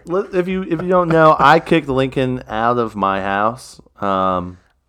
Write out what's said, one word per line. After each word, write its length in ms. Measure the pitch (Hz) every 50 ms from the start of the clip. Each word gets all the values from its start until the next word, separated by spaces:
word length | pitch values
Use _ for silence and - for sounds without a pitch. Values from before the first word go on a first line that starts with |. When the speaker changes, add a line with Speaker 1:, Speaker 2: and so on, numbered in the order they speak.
| - -
Speaker 1:
other. 180 | 165 190 208 -
Speaker 2:
li-, 100 | 196 185
if 80 | 180 185
you, 140 | 190 190 190
if 180 | 175 170 160 180
you 60 | 180
don't 180 | 185 180 180
know, 300 | 165 165 160 160 156 156 -
I 220 | 131 139 151 170
kicked 280 | 165 - 170 165 151 139
Lincoln 540 | 131 131 131 135 127 139 131 127 127 127 127 -
out 300 | 110 107 113 120 120 123
of 180 | 117 110 104
my 260 | 104 95 98 98 98 95
house. 580 | 98 98 101 104 110 120 120 - - - - - _ _ -
Um, 580 | 101 98 98 95 95 95 92 90 90 90 90 90 _ _ _ _ _